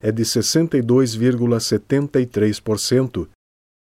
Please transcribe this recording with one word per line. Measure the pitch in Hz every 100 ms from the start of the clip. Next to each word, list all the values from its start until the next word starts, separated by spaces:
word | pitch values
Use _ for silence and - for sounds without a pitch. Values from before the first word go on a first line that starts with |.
é | 110
de | 113
sessenta | 113 123 107 160 165 147
e |
dois | 117 123 131
vírgula | 110 123 123 120 117
setenta | - 107 - 139 143 139
e | 127
três | - 107 101
por | - 107
cento. | - 123 131 - 82 _ _ _ _ _